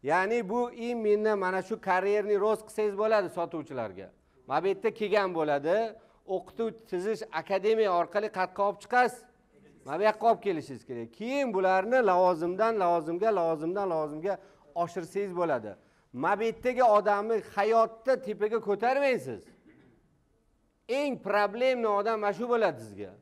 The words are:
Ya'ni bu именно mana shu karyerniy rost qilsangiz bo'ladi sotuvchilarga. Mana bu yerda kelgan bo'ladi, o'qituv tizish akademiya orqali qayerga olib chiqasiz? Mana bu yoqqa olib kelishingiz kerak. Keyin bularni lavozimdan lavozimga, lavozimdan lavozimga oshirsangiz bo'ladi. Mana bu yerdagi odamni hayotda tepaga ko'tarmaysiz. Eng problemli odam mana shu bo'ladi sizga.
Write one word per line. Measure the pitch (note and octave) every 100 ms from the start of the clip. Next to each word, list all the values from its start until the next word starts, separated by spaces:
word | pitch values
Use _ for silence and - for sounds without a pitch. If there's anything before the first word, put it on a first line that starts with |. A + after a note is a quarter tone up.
Ya'ni | C3+ F3 F#3+ A#3+ F#3+
bu | A#3 A#3+
именно | A#3+ A#3 A#3+ G#3+ G#3 G#3+ G#3
mana | F#3 F#3
shu | F#3 A3
karyerniy | F#3+ F#3 F#3+ G#3 G#3 G#3
rost | G#3 G#3+ -
qilsangiz | - G#3+ G3
bo'ladi | A3 A3 F3
sotuvchilarga. | - E3+ E3 C#3+ C3+ A2 F#2 F#2+ _ _ _ -
Mana | C#3
bu | F3+
yerda | F#3+ A3+
kelgan | A3 G#3 G3+ G3 E3+
bo'ladi, | D3+ C#3+ C#3+ G3 A3+ G3+ _ _ -
o'qituv | F#3+ - - A3+ A3 -
tizish | F3+ F#3+ A3+ G#3+
akademiya | D#3 D#3+ F#3+ G3 A3 G#3 F3
orqali | E3+ G#3 G#3+ G3
qayerga | F#3 - G3+
olib | G3+
chiqasiz? | - B3 B3 - - _ _ _ - - -
Mana | D#3
bu |
yoqqa | G#3+ G#3+ A3+
olib | A3
kelishingiz | G3+ E3+ C3+ B2 -
kerak. | A#2+ A2+
Keyin | - A3 C#4 C4+
bularni | G3 F#3 F#3+ G3 B3+ A3
lavozimdan | F3+ F#3 F3 E3+ F#3 A3+ A3+
lavozimga, | F3+ E3+ D#3 E3+ A3 G3+
lavozimdan | E3 D#3 E3 F#3+ G3
lavozimga | D#3+ D3+ D3+ F3+ F#3 - _ _ -
oshirsangiz | E3+ F3+ E3 G3 G3+ F3
bo'ladi. | E3+ C3 G#2+ F#2+ _ _ _
Mana | A#2+ D#3+ G3
bu |
yerdagi | A3+ A3+ B3+ B3
odamni | B3 G#3 G3+ G3+ G#3+ A3+ - -
hayotda | G3+ A3+ A3+ A3+ - C4
tepaga | G#3 G#3 G#3 A3+
ko'tarmaysiz. | F#3+ G3+ A#3 C4+ C#4 A#3+ C3 G#2+ - _ _ _ - _ _ _ _ _ _ _ _ _ -
Eng | B3+ D4 B3
problemli | G3+ G#3 G3+ G#3 B3+ B3+ A3
odam | G3+ G#3 A3
mana | G#3
shu | F3+ A#3+
bo'ladi | A#3+ G3+ C3
sizga. | A2 G2 G2 G2